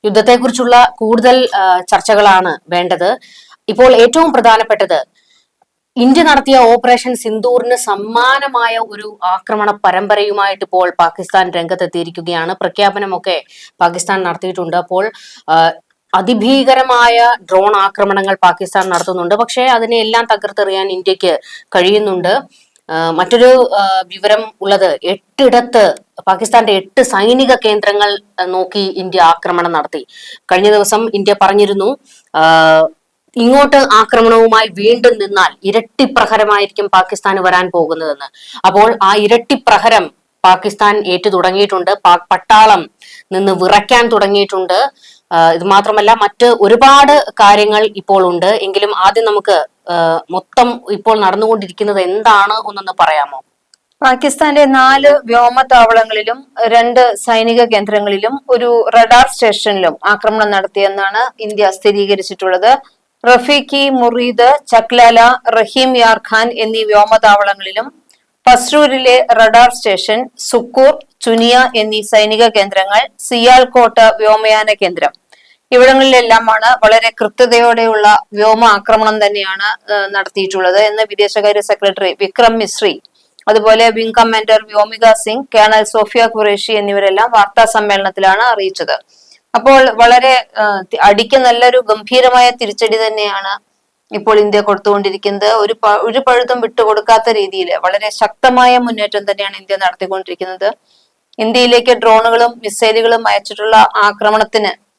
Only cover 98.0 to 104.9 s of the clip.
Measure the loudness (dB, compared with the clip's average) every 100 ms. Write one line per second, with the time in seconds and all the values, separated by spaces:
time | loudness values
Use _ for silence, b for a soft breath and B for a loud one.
98 | -6 -4 -6 0 0 2 2 2 -2 -6
99 | -6 -6 -6 -6 -8 -10 _ -4 -4 -6
100 | -8 -8 -10 -12 -12 -6 -8 -8 _ _
101 | _ _ _ -8 -4 0 2 0 2 0
102 | 2 2 2 0 0 -2 -12 -2 -2 0
103 | 0 -2 -2 -4 -6 -8 0 2 2 2
104 | -2 0 -2 0 -2 -2 -4 -8 _